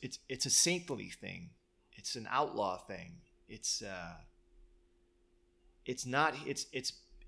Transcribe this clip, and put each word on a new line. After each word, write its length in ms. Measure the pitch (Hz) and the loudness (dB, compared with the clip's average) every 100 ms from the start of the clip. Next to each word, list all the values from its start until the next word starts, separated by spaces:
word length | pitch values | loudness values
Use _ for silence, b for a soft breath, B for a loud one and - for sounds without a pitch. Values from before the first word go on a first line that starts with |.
it's, 160 | 135 - - | -6 -8 -8
it's 180 | - 131 | -2 6
a 40 | |
saintly 600 | - 175 180 175 117 98 | 8 8 4 0 -4 -6
thing. 400 | - 98 92 170 - _ _ _ | -8 -8 -8 -10 -16 _ _ _
It's 240 | - - 123 | -10 -6 -6
an 100 | 110 | 0
outlaw 480 | 131 147 - 98 90 | 2 2 4 2 0
thing. 400 | - 92 85 85 - _ - | -4 -8 -8 -14 -18 _ -18
It's, 340 | 110 - - | -6 -2 -2
uh, 320 | 104 92 85 85 - _ _ - - - _ _ _ _ _ _ _ _ _ _ | -2 -6 -8 -10 -18 _ _ -20 -20 -20 _ _ _ _ _ _ _ _ _ _
it's 220 | - 123 123 | -8 -6 0
not, 280 | 131 156 151 - | 4 4 2 -4
it's, 200 | 139 - | -4 -2
it's, 220 | 131 - - - - | -4 -4 -6 -14 -20